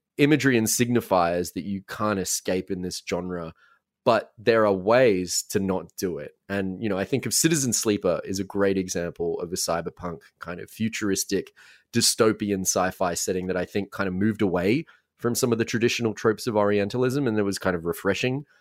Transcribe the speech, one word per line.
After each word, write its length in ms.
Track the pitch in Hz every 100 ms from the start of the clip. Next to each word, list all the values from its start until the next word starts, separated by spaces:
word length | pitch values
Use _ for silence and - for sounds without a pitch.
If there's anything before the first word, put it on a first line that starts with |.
| _ -
imagery 400 | 143 151 131 120
and 80 | 110
signifiers 880 | - 120 117 - 92 87 87 87
that 100 | -
you 180 | 87 98 -
can't 320 | - 107 98
escape 500 | 90 - - 92 95
in 120 | 95
this 200 | 90 - -
genre, 460 | 90 90 90 80 - _ _ _ _
but 280 | 123 110 - -
there 280 | 107 113 104
are 60 |
ways 680 | 95 95 123 127 92 90 - -
to 100 | 101
not 280 | 95 92 85 -
do 200 | 95 73
it. 140 | 73 _ -
And, 340 | 98 95 92
you 60 | 107
know, 100 | 95
I 60 |
think 200 | 98 131 117
of 60 |
Citizen 400 | - 165 156 127
Sleeper 480 | - 113 101 92 78
is 160 | - 95
a 60 |
great 320 | 95 101 98 95
example 640 | 92 92 85 - 85 82
of 100 | 87
a 60 | 92
cyberpunk 640 | - 85 82 - 90 82 - _
kind 220 | 85 87
of 100 | 78
futuristic 840 | - 110 - 104 95 - 92 - _ - - _
dystopian 680 | 117 - - 110 104 104 98
sci-fi 540 | 92 98 92 - 92
setting 320 | 85 - 92 92
that 100 | 90
I 80 |
think 260 | 87 104 98
kind 160 | - 98
of 80 |
moved 280 | 92 107 104
away 420 | 101 87 95 143 - _ _ _
from 160 | 120
some 180 | 117 123
of 60 | 113
the 60 |
traditional 480 | 110 117 120 - 117
tropes 340 | 101 113 107 123
of 100 | 107
Orientalism, 720 | 104 104 101 127 127 139 131
and 120 | 107
it 60 |
was 140 | 101 95
kind 160 | 92
of 100 | 87
refreshing 600 | 85 - 98 95 127 135 - _